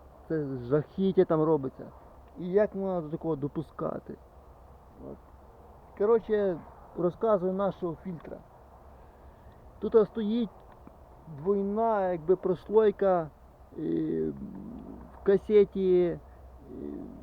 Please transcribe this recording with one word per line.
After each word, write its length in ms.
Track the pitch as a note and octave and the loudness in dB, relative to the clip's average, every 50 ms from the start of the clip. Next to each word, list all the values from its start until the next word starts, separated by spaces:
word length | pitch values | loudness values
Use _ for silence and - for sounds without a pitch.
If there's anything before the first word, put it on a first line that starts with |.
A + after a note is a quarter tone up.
| - - - - - - | -20 -20 -20 -16 -8 -4
це 180 | E3 D#3 D3 | -4 -2 -2
жахіття 800 | C#3 C3+ B2+ A#2+ A#2+ C3+ D3+ C#3+ - - - F#3+ F#3+ F3+ - F3+ | -4 -6 -6 -4 0 0 0 0 -2 -4 -2 0 2 4 4 4
там 180 | - E3+ D#3 D#3 | 4 4 2 4
робиться. 420 | D#3+ D#3+ D3+ C3+ C3 - - - - - - - - - - - - - - | 4 2 2 0 -2 -8 -10 -16 -18 -18 -20 -20 -20 -20 -20 -20 -20 -14 -10
І 80 | E3+ F3+ | -6 0
як 280 | F3+ G3+ G#3+ G3+ - | 2 2 2 2 0
можна 260 | F#3+ G3 F#3+ F#3 F3+ | -4 -4 -4 -4 -4
до 80 | D#3+ D3+ | -4 -6
такого 260 | D#3 E3+ - D#3+ D#3+ | -8 -6 -4 -4 -4
допускати? 840 | C#3 C3+ D3 - F3 D3 - - - D#3+ D#3 - - - - - - - - - - - - - - - - - - - - - - - C3+ | -4 -4 -6 -6 -6 -8 -8 -8 -8 -6 -6 -6 -8 -10 -14 -16 -18 -18 -20 -20 -20 -20 -20 -20 -20 -20 -20 -20 -20 -20 -20 -20 -18 -16 -16
От. 60 | D3 - - - - - - - - - - - - - - - - - | -16 -16 -18 -20 -20 -20 -20 -20 -20 -20 -20 -20 -20 -20 -20 -14 -6 -2
Коротше, 640 | G3+ G#3 A#3 A#3 - - G#3+ G#3 G3+ G3 F3+ C#3+ - - - - - - - - | 2 4 2 2 2 0 0 0 2 0 -2 -4 -6 -14 -20 -20 -20 -14 -6 -2
розказую 560 | E3+ F3+ E3 - - A3+ G#3+ F#3+ E3+ F#3 F#3 | -2 -2 -2 0 0 2 2 2 2 0 -2
нашого 420 | F#3+ G3+ F#3+ - - - F3 D#3+ - - | 0 -2 -2 -2 -4 -6 -6 -6 -8 -10
фільтра. 340 | F#3+ F3+ D3+ - - - - - - - - - - - - - - - - - - - - - - - - - - - - - - - - | -12 -12 -12 -12 -14 -16 -16 -18 -20 -20 -20 -20 -20 -20 -20 -20 -20 -20 -20 -20 -20 -20 -20 -20 -20 -20 -20 -20 -20 -20 -20 -20 -20 -12 -8
Тут 280 | - G#3+ G#3 A3+ G#3 - | -2 4 4 4 4 4
стоїть 420 | - A3+ A3 G3+ A3 A#3+ A#3 G3 - - - - - - - - - - - - - - - - D#3+ C#3 | 2 -4 -2 -2 0 0 -2 -2 -6 -10 -20 -20 -20 -20 -20 -20 -20 -20 -20 -20 -20 -20 -20 -18 -14 -6
двойна, 720 | D3 F#3 G3+ G3 G3 G3 G3+ G#3+ A3+ A3+ A3+ G#3 F#3+ F#3 | -2 0 0 0 0 -2 -2 0 0 0 2 2 0 0
якби, 240 | F3+ E3 D3+ D#3+ F#3 | -2 -2 0 2 2
прослойка, 920 | F3+ - F#3+ F#3 - - - G3+ A3 A3 G#3 G3+ - G3 G3 F#3 F3 D#3+ D3 - - - - - - - - - - | 2 2 0 -2 -2 -2 0 4 4 6 4 4 2 2 2 4 2 0 -2 -8 -16 -20 -20 -20 -20 -20 -18 -12 -8
е, 540 | D#3 D#3+ E3 E3 D#3 D#3 D#3+ - - D#3 - - C2+ - - - - - - - - - - - - - - | -4 -2 -2 -2 -2 -2 -2 -2 -2 -4 -4 -8 -10 -12 -12 -14 -14 -14 -14 -14 -14 -16 -16 -16 -18 -18 -20
в 100 | - - | -6 0
касеті, 840 | - G3+ F#3+ - - G#3+ G#3 G3+ G3 - G3 F#3+ F#3 F3+ F3+ F3+ E3+ | 2 2 2 2 4 4 4 4 4 2 -2 2 4 4 4 4 2
е, 120 | D#3 D3+ - - - - - - - - - - - - - D2 C#2+ - F#2 F#2+ - - | 0 -4 -10 -16 -20 -20 -20 -20 -20 -20 -20 -18 -16 -14 -12 -12 -12 -12 -14 -14 -16 -18